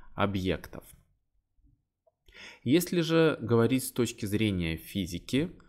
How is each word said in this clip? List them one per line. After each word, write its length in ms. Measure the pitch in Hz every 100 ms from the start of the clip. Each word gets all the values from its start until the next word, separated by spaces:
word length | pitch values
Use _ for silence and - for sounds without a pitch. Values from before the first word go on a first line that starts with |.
| -
объектов. 720 | - 101 98 92 76 - - - - _ _ _ _ _ _ _ _ _ _ _ _ - - - -
Если 380 | 117 156 175 175
же 360 | 156 165 160 -
говорить 420 | 110 117 117 131
с 80 | -
точки 360 | - 117 - 104
зрения 500 | 101 110 92 85 80
физики, 720 | - 101 90 87 - 127 180 -